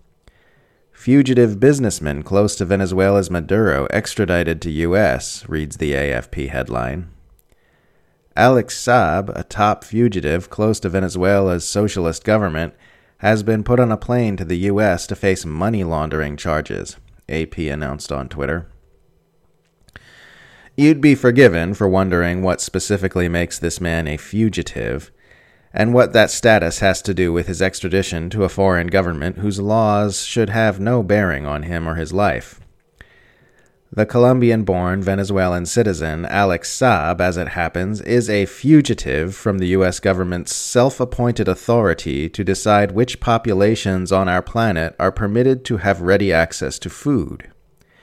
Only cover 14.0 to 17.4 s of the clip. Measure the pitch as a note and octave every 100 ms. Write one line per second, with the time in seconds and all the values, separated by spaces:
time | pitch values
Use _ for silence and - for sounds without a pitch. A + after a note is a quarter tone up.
14 | - B2 A2+ F#2+ E2+ F2 G2 G2+ G#2+ F2+
15 | - G2 G2 F#2+ D#2+ D#2 G2+ A2 E2+ D#2
16 | D#2 D#2 D2 D2 E2+ D#2 D2 G1+ G1+ -
17 | - - - D#2+